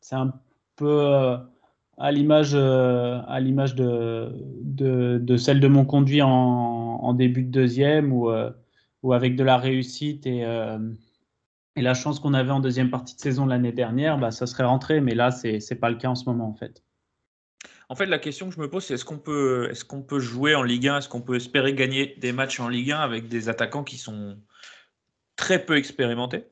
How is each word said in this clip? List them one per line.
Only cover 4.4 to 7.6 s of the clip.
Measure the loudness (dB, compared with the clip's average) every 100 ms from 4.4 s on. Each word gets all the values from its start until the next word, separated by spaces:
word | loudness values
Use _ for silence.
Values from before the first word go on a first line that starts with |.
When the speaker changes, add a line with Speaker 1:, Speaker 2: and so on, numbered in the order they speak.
| -12 -12
Speaker 1:
de, | -10 -2 0 2 2 0
de | 2 2
celle | 4 4
de | 8
Monconduit | 6 6 4 4 4
en, | 4
en | 4 4 2 0 -2 -6 -4 -2
début | 2 2 2
de | 0
deuxième, | 2